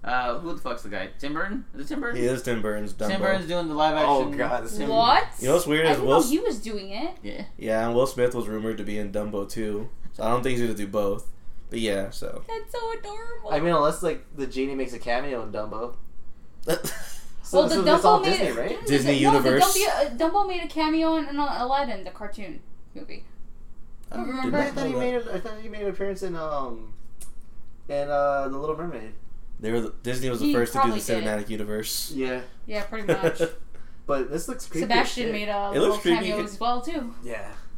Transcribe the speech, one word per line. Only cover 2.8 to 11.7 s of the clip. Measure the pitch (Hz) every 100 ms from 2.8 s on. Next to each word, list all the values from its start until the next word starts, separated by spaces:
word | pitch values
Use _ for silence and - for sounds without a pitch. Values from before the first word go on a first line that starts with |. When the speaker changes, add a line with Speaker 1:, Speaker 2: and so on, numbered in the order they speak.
| 101
Speaker 2:
Dumbo. | - 104
Speaker 1:
Tim | 95
Burton's | - 196 160
doing | 175 165
the | 151
live | 156 156
Speaker 3:
Oh, | 147 139
Speaker 1:
action. | 135 -
Speaker 3:
God, | 117 123
this | 113 -
Speaker 1:
Tim | -
Speaker 4:
What? | 226 233 320 - -
Speaker 2:
You | 127
know | 170
what's | 147
weird | 151 160
Speaker 4:
I |
Speaker 2:
is | 147
Speaker 4:
didn't | 135
Speaker 2:
Will | 151
Speaker 4:
know | 160
Speaker 2:
S-, |
Speaker 4:
he | 311
was | 453 233
doing | 214 208 190
it. | 202 320 -
Speaker 1:
Yeah. | 104 104 202 -
Speaker 2:
Yeah, | 110 110 113
and | 120
Will | 131
Smith | 123 123
was | 123 104
rumored | 110 110 110
to |
be | 101 104
in | 101
Dumbo | 104 104 104 98
too. | - 107 101 107 - -
So | -
I | 110
don't | 120
think | 127 120
he's | 117
gonna | 101
do | 101
both. | 104 101 101 - - - -
But | -